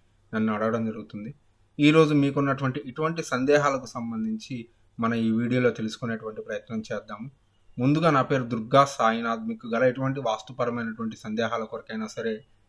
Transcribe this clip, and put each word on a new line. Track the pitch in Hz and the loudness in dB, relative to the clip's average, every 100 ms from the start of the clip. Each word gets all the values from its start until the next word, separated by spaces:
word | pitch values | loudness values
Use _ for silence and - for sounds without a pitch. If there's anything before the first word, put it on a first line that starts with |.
| _ _ - | _ _ -6
నన్ను | 110 110 | -2 0
అడగడం | 107 110 113 113 | 0 0 0 -4
జరుగుతుంది. | 110 - 104 110 - _ _ _ - | -6 -10 -12 -12 -14 _ _ _ 4
ఈరోజు | 147 160 151 | 6 8 6
మీకున్నటువంటి | 147 139 139 139 135 131 143 135 | 6 4 2 0 0 -2 -2 -8
ఇటువంటి | 135 160 165 | -4 -4 -4
సందేహాలకు | - 127 135 147 143 135 127 | -4 0 4 4 4 0 -6
సంబంధించి | 127 117 110 110 110 - 123 113 _ _ - | -8 -6 -4 -4 -6 -8 -10 -12 _ _ -4
మన | 113 | -2
ఈ | 117 113 | 2 2
వీడియోలో | 113 120 127 123 | 2 2 4 4
తెలుసుకునేటువంటి | 110 110 - 117 110 110 110 | 2 -6 -6 -6 -6 -8 -10
ప్రయత్నం | 113 104 - 110 | -8 -8 -6 -8
చేద్దాము. | - 107 - 104 135 - _ _ _ - | -6 -8 -8 -14 -14 -16 _ _ _ 0
ముందుగా | 131 151 165 | 2 4 4
నా | 139 | 4
పేరు | 123 135 | 2 0
దుర్గా | 120 113 110 139 139 | -2 -4 2 4 4
సాయినాథ్. | - 113 113 117 113 113 | 4 2 2 -2 -4 -6
మీకు | 113 117 | -8 -4
గల | 113 | 2
ఎటువంటి | 127 127 131 139 | 2 2 -2 -2
వాస్తుపరమైనటువంటి | 117 110 - 127 120 120 113 110 113 - | -2 -2 -4 -4 -2 -2 -6 -6 -8 -8
సందేహాల | 110 110 110 113 | -8 -2 -2 -2
కొరకైనా | 110 113 - 110 107 | -6 -10 -8 -8 -8
సరే | - 113 110 - _ | -6 -4 -6 -10 _